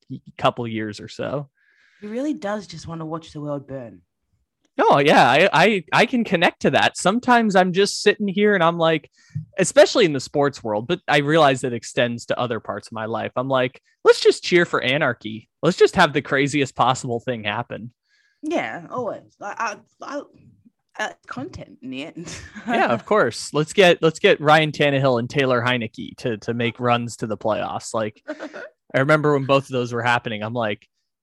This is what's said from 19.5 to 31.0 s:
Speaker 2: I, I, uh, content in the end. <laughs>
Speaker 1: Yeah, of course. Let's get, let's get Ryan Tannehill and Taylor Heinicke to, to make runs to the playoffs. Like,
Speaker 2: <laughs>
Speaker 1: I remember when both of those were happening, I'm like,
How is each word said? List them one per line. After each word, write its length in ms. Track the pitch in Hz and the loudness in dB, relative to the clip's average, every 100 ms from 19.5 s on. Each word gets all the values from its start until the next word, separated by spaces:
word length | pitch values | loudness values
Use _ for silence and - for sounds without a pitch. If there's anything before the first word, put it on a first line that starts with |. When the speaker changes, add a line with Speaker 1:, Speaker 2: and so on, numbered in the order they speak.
| - 220 208 _ _ | -8 -10 -10 _ _
Speaker 2:
I, 160 | - 285 | -14 -14
I, 40 | - _ _ _ _ _ _ - | -14 _ _ _ _ _ _ -10
uh, 100 | 214 - - | -10 -10 -16
content 540 | - 311 - - - | -14 -14 -14 -20 -18
in 80 | 131 | -14
the 160 | 131 156 | -12 -12
end. 340 | 160 170 - - | -14 -16 -16 -18
<laughs> 140 | 208 214 | -14 -4
Speaker 1:
Yeah, 260 | 240 285 | 0 0
of 120 | 117 - | -2 0
course. 460 | 214 131 - - | 0 0 -2 -6
Let's 200 | 147 156 | -4 -2
get, 280 | - 180 170 | 4 4 6
let's 160 | 160 - | 2 2
get 200 | 202 160 | 2 2
Ryan 320 | 147 156 156 | 4 4 4
Tannehill 460 | 139 147 139 135 117 | 2 2 2 2 0
and 100 | 123 | -2
Taylor 320 | 143 131 123 | 0 2 2
Heinicke 540 | 120 123 110 - - - | 0 -2 -4 -10 -14 -8
to, 200 | 127 104 | -8 -6
to 160 | - | -6
make 260 | 117 117 - | -4 -4 -2
runs 380 | 120 120 120 - | 0 0 -2 -10
to 100 | 117 | -8
the 100 | 101 | -6
playoffs. 560 | 110 98 95 95 - 113 | -2 -2 -4 -8 -8 -6
Like, 260 | 107 - - | -6 -8 -16
Speaker 2:
<laughs> 680 | 294 302 302 587 _ _ | -14 -14 -16 -18 _ _
Speaker 1:
I 60 | 127 | -2
remember 340 | 139 156 147 | 2 2 2
when 120 | 143 135 | 0 2
both 180 | 139 | 0
of 60 | 135 | 0
those 200 | 131 120 | -6 -4
were 120 | 120 | -2
happening, 400 | 120 120 120 107 | 0 0 -2 -8
I'm 100 | 107 | -6
like, 340 | 120 110 104 _ _ | -4 -4 -4 _ _